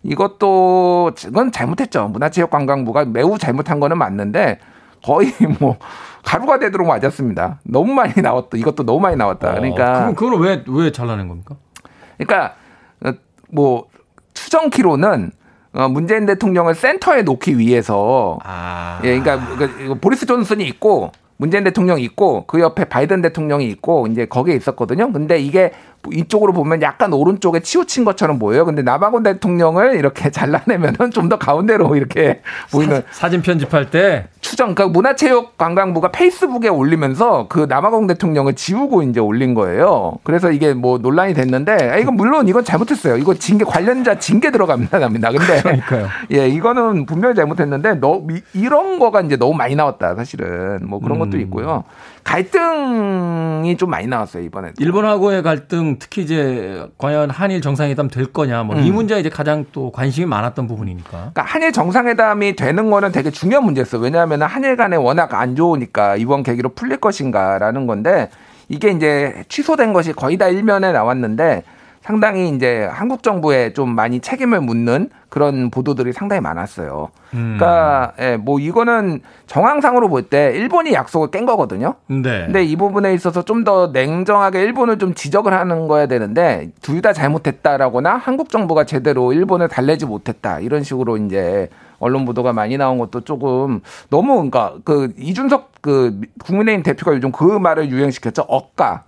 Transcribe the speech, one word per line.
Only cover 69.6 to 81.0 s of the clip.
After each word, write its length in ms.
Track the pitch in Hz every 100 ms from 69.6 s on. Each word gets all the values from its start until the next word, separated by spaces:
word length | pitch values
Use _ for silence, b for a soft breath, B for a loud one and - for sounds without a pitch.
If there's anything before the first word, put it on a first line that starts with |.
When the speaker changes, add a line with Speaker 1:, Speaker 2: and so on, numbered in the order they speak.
| 285 311 226
Speaker 1:
것이 200 | 185 165
거의 240 | - 131 185
다 100 | 190
일면에 440 | 185 214 196 190
나왔는데 720 | 147 113 127 117 110 160 104 - b b b
상당히 460 | - 214 214 190 180
이제 400 | 139 127 117 101
한국 300 | - 220 262
정부에 520 | 233 190 151 135 117
좀 160 | 139 131
많이 280 | 113 113 123
책임을 380 | - 262 254 214
묻는 500 | 131 117 117 131 233 b b
그런 400 | 143 147 135 123
보도들이 440 | 127 131 139 123
상당히 280 | 120 202 196
많았어요. 680 | 85 85 92 - 78 71 76 b b 120
Speaker 2:
음. 220 | 117 107
Speaker 1:
그러니까, 540 | 170 170 156 139 120 -
예, 180 | 127 117
뭐 220 | 110 143
이거는 640 | 147 226 233 233 202 143 b b _
정황상으로 640 | 143 214 294 277 247 214
볼 140 | 139
때 280 | - 143 143 131
일본이 380 | 233 359 330
약속을 360 | 170